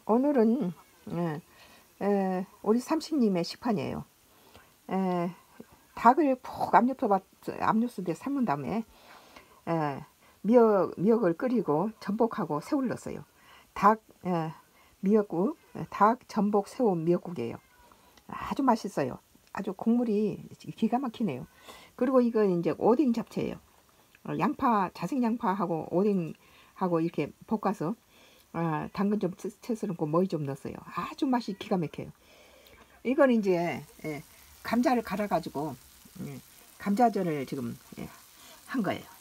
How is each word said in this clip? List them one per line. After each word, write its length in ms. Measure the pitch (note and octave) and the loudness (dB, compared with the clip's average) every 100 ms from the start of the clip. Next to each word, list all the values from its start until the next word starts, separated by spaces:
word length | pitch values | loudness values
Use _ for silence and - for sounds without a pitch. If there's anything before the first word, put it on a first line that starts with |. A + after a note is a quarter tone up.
오늘은, 680 | - A3+ C#4+ C#4 A3 B3+ F3+ - - _ - | 0 2 4 4 4 2 -2 -6 -14 _ -8
에, 280 | E3 E3+ D3+ - - - - _ - | -4 -4 -4 -10 -20 -20 -20 _ -6
에, 420 | G3 G3+ F#3+ F#3 F#3 - | 0 0 0 -2 -6 -4
우리 180 | - A3+ | 0 0
삼식님의 640 | - D#4+ - D#4 A3 F3+ | 0 -4 -2 0 2 2
식판이에요. 600 | E3+ - B3 F#3+ B2 D3+ D3 _ _ _ - - - _ - | -2 -6 -4 -2 -4 -6 -10 _ _ _ -20 -20 -20 _ -6
에, 400 | F#3 F#3 F3+ F3 E3+ _ - - - _ | -2 0 0 -2 -6 _ -20 -20 -20 _
닭을 420 | - A#3 C4 C#4+ B3+ | 4 6 6 4 0
푹 300 | - - - | -4 -8 2
압력솥-, 500 | F#3 B3 C4 A3+ F#3+ - _ - - | 4 4 0 0 0 -2 _ -12 -2
압력솥에 540 | - G#3+ A#3+ - F#3 | 0 2 0 -4 -6
삶은 300 | D#3+ C4+ C#4+ | -6 -4 -2
다음에, 400 | G#3+ C#3+ C3+ G#3 A3 - - - - - - - - | 0 -2 -2 -4 -6 -14 -20 -20 -20 -20 -20 -12 -4
에, 360 | E3 D3 C3+ D3+ _ _ _ | -2 -2 -4 -12 _ _ _
미역, 540 | F#3+ B3 A3+ G3+ D3+ - | 4 8 8 6 2 2
미역을 380 | F#3+ A3+ F#3+ | 2 4 2
끓이고 580 | E3 C4 A#3+ E3+ D3 G#3+ - | 0 0 0 2 0 0 -4
전복하고 600 | - G#3 A#3 - E3 D3+ | -6 0 0 0 -4 -4
새우를 280 | - D4 B3 | -2 -2 -2
넣었어요. 360 | - - - - _ - - _ | -4 -8 -12 -14 _ -20 -20 _
닭, 300 | - G3+ A3 - - F3+ | 2 4 4 0 -10 -4
에, 260 | E3+ D#3+ - - _ _ _ | -2 -2 -8 -18 _ _ _
미역국, 580 | F#3+ G#3+ G3+ D#3+ A3 E4+ _ - | 2 2 2 0 -2 -4 _ -12
에, 100 | E3 | -10
닭, 400 | - G3+ A#3+ - | 4 4 4 -2
전복, 380 | A3 G3+ G#3 G3 | -2 2 2 0
새우 300 | - A#3+ F3 | 0 2 2
미역국이에요. 640 | E3 F3 F3 E3 A#2 B2+ - _ - - _ - - | 2 0 -2 -8 -8 -8 -16 _ -20 -20 _ -20 -14
아주 380 | - - - | -10 -6 0
맛있어요. 560 | C4 A#3 G3 F3 C3 - _ _ _ | 2 2 0 -4 -4 -4 _ _ _
아주 200 | - G3 | -10 -8
국물이 760 | F#3+ A3+ A#3+ A#3+ G#3 G#3+ - - - - - | -4 0 2 2 0 0 -4 -10 -16 -14 -4
기가 220 | A3 A#3+ | -2 0
막히네요. 480 | C#4 - G#3 B2+ E3 - - - - | -4 -4 -4 -4 -10 -18 -20 -20 -20
그리고 260 | - B3+ C4 | -4 2 4
이건 380 | A#3+ A3 G#3 F3 | 4 4 2 2
이제 160 | F3+ F3 | 0 2
오뎅 340 | F#3+ C4 C4+ | 4 4 4
잡채예요. 440 | A#3 - - - - - _ _ _ _ _ | 0 -4 -4 -4 -6 -14 _ _ _ _ _
어, 140 | - D3 | -8 -2
양파, 520 | F3+ - C4 G#3+ F3+ | -2 0 0 2 0
자색 280 | - E3+ C#4 | -4 -4 -2
양파하고 680 | A#3 A#3+ G#3+ G3 E3+ D#3+ - | 0 0 -2 -2 -2 -4 -2
오뎅하고 1080 | F3 G#3+ G3 D#3+ - - - - - F#3 E3 | 0 2 0 -2 -8 -20 -20 -20 -6 -2 0
이렇게 320 | E3 - C#3 - - | 0 -2 -6 -8 -6
볶아서, 500 | G#3+ G3 G3+ D#3 A#3 _ _ - - _ | -4 -2 -2 -4 -6 _ _ -20 -20 _
아, 360 | E3 E3 D3+ D#3 | -4 -2 -2 -6
당근 260 | - G3+ G#3 | -4 -2 0
좀 160 | F3 F#3 | -2 -6
채-, 140 | F#3+ - | -12 -10
채썰고 460 | - A3+ G#3 E3+ D3+ | -8 -6 -6 -4 0
머위 220 | D#3+ F#3 | 0 0
좀 160 | D#3+ | -2
넣었어요. 300 | C#3 C3 - - - | -4 -8 -10 -14 -12
아주 320 | - - D#4+ C#4 | -10 -10 -4 -2
맛이 280 | B3 A3+ F#3+ | 0 -2 -10
기가 180 | - F#3+ | -4 -2
막혀요. 340 | D3+ - D3 - _ - - - - - - - | -2 -6 -12 -16 _ -20 -20 -20 -20 -20 -20 -8
이건 280 | A#3 C#4 C4+ | -2 4 6
이제, 520 | A3+ G3 F3 E3+ C3 D3 - | 4 2 2 0 -4 -10 -12
예, 180 | D#3 D3 - - - - | -10 -10 -12 -20 -20 -16
감자를 400 | - A3+ C#4 B3 | -2 0 2 2
갈아가지고, 720 | A3+ G#3 G3+ F3 - C3+ D3+ C3 - - - - C#3+ | 0 -4 -2 -2 -2 -6 -6 -8 -16 -20 -20 -12 -12
예, 120 | B2+ - - - - | -12 -16 -20 -20 -8
감자전을 680 | G3 G3+ A#3 G3 F3+ D3+ B2+ | -2 2 4 2 -2 -2 -4
지금, 300 | C#3 A#2 B2 - - | -6 -6 -8 -14 -14
예, 100 | - - - - - - - | -14 -16 -20 -20 -20 -20 -8
한 160 | C4+ | -4
거예요. 200 | F3 G2+ - - | -2 -4 -8 -20